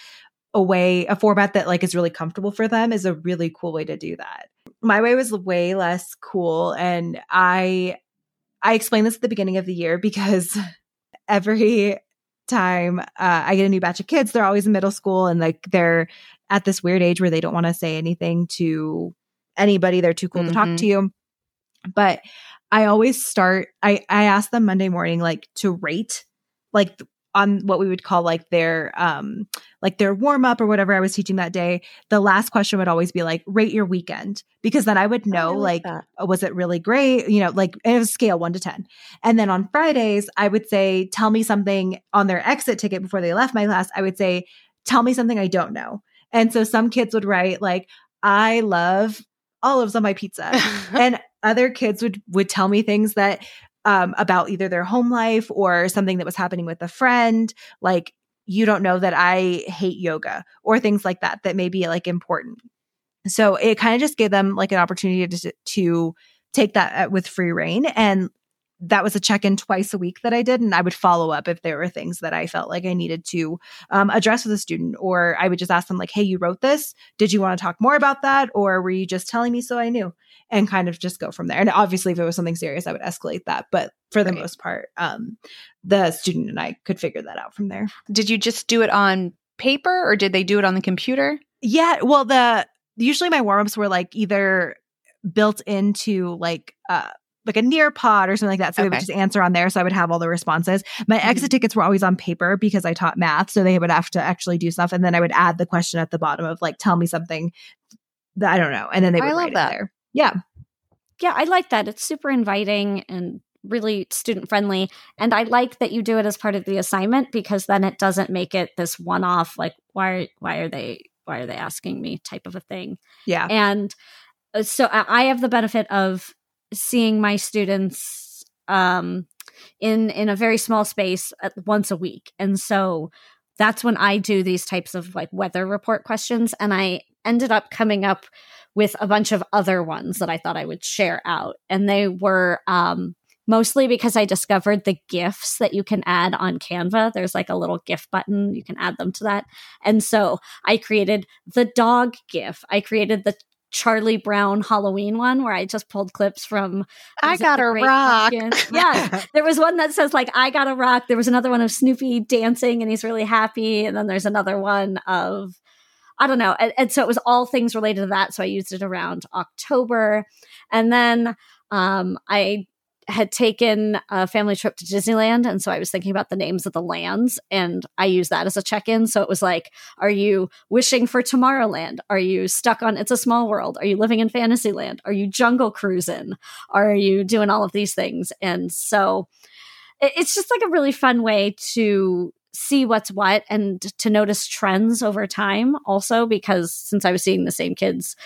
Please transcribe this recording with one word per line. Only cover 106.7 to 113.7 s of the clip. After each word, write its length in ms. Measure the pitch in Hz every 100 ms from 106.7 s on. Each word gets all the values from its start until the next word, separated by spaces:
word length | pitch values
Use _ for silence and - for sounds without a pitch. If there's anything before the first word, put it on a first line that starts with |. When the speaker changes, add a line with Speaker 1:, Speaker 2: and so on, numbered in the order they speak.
| -
Speaker 1:
"Tell 180 | 202 175
me 80 | 170
something 440 | 165 170 160 170 - - _ _ _ _ _ _
that 180 | 190 190
I 40 | 180
don't 140 | 156
know," 160 | 113 -
and 100 | 185
then 100 | 185
they 80 | 170
Speaker 2:
I 40 |
Speaker 1:
would 80 | 277
Speaker 2:
love 40 | 330
Speaker 1:
write 140 | 349
it 40 |
Speaker 2:
that. 140 | 180 147
Speaker 1:
there. 220 | - 196 _ _
Yeah. 200 | 269 277 180 - - - _ _ _ _ _
Speaker 3:
Yeah, 120 | 349
I 100 | -
like 240 | 320 370 370
that. 180 | 220 -
It's 160 | -
super 260 | - 311 277
inviting 720 | 262 208 202 202 208 202 196 -
and 320 | 180 180 - _ _
really 440 | 196